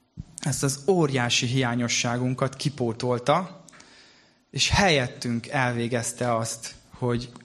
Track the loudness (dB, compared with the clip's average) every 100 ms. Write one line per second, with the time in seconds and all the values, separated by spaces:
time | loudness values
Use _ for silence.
0 | _ -16 -16 -6 -4 0 0 -2 2 4
1 | 4 2 2 0 0 0 0 0 0 0
2 | 0 0 0 0 -2 -2 -6 -2 -2 -2
3 | -2 0 2 2 2 -12 -20 -20 -20 -20
4 | -20 -20 _ _ _ -2 2 4 6 4
5 | 2 -4 -4 -4 -2 0 0 0 0 -2
6 | -4 -4 0 0 -2 -6 -12 -16 _ -6
7 | -2 -2 -4 -14